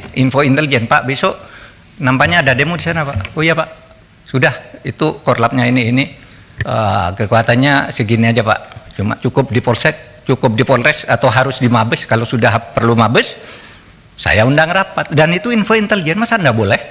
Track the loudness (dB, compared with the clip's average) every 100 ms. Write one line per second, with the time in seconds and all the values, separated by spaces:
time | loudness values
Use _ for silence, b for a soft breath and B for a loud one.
0 | -6 -2 0 2 2 2 2 0 2 0
1 | 0 -2 -2 -4 -12 B B B B -6
2 | 0 2 2 2 2 2 0 -2 -4 -4
3 | -4 -6 -8 -2 0 0 -2 -8 -20 -20
4 | -20 _ -6 -2 0 -2 -12 -14 -10 -4
5 | -4 -2 -2 0 0 0 0 0 0 0
6 | -2 -6 B B B -10 -4 -2 0 0
7 | -2 -4 0 2 2 2 2 2 0 -4
8 | 0 2 2 2 0 -2 -4 -20 -16 -6
9 | -4 -2 -2 0 0 0 0 0 0 -2
10 | -10 -10 -4 0 0 0 2 2 2 -2
11 | -2 0 2 2 0 0 0 2 0 -2
12 | -2 -2 -2 0 0 0 -2 -2 2 2
13 | 2 2 0 -4 B B B B B B
14 | -20 -8 -2 2 2 2 2 0 -2 -4
15 | -2 2 2 2 0 0 2 0 0 -2
16 | -2 -2 -2 0 0 2 2 0 -4